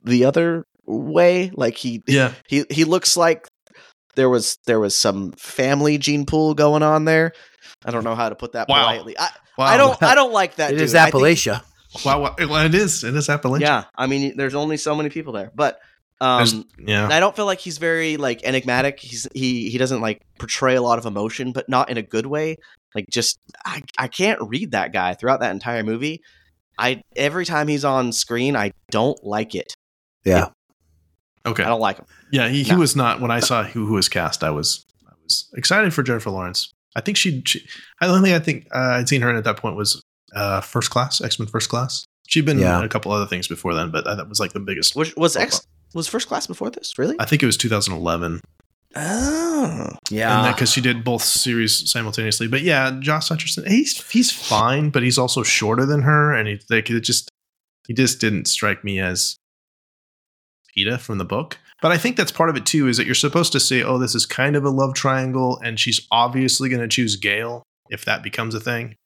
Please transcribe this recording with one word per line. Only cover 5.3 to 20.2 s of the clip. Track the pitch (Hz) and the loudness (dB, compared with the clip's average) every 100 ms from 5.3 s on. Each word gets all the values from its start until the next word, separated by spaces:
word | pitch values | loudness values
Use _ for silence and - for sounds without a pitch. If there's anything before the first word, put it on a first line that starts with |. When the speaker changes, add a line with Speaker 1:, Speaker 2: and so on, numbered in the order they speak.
Speaker 1:
family | - - - 131 139 147 147 | -10 -10 -2 0 2 2 2
gene | 143 147 139 | 0 0 0
pool | 156 156 | 2 2
going | 147 147 151 | 4 4 6
on | 151 156 156 | 4 4 4
there. | 160 165 - - _ - - - | 2 2 -4 -20 _ -20 -12 -6
I | |
don't | 117 | -4
know | 113 113 | -2 -2
how | 117 | -2
to | 104 | -4
put | 120 | -10
that | 120 107 | -6 2
Speaker 2:
Wow. | 139 120 | 4 4
Speaker 1:
politely. | 110 95 - | 0 -8 -6
I, | 120 - _ - | -6 -6 _ -2
Speaker 2:
Wow. | 135 | 4
Speaker 1:
I | 240 | 6
don't, | 269 254 | 6 6
I | 175 269 | 6 6
don't | 262 | 6
like | 214 185 - | 2 0 0
that | 151 | -2
Speaker 3:
It | 147 | 2
Speaker 1:
dude. | 156 | 4
Speaker 3:
is | 165 | 8
Speaker 1:
I | 160 | 8
think | 143 | 8
Speaker 3:
Appalachia. | 143 170 - 104 - _ _ - 143 | 6 4 2 -4 -8 _ _ -6 0
Speaker 2:
Wow, | 143 | 2
wow. | 139 - | 0 -2
Well, | 160 151 156 | 0 2 4
it | |
is. | 175 202 - | 4 2 0
It | 117 143 | -2 -2
is | 143 | 0
Appalachia. | 147 131 135 | 0 0 2
Speaker 1:
Yeah. | 147 131 - - | 2 2 0 -4
I | 131 | -2
mean, | 139 139 131 | 0 -2 -2
there's | 139 139 | -4 -2
only | 151 151 | -2 -2
so | - 151 | -2 -2
many | 151 | -2
people | 165 151 | -6 -8
there, | 110 98 | -8 -10
but | 110 147 - _ _ _ _ | -2 -2 -2 _ _ _ _
Speaker 2:
There's, | 131 123 117 | 2 4 2
Speaker 1:
Um, | 110 - - | 0 -8 -14
Speaker 2:
yeah. | 104 104 104 | -2 0 2
Speaker 1:
and | |
I | 156 | 4
don't | 196 196 | 2 0
feel | 202 | -2
like | 190 | -4
he's | 185 147 | -6 -6
very, | 165 165 160 156 | -2 0 -2 -2
like, | 139 120 | -2 -2
enigmatic. | - 131 127 123 139 139 | -2 -2 0 0 0 -4
He's, | 123 117 - | -14 -12 -10
he, | 131 131 123 110 | -4 -2 -2 -4
he | 123 | -2
doesn't, | 127 127 | -2 0
like, | 104 107 | -4 -6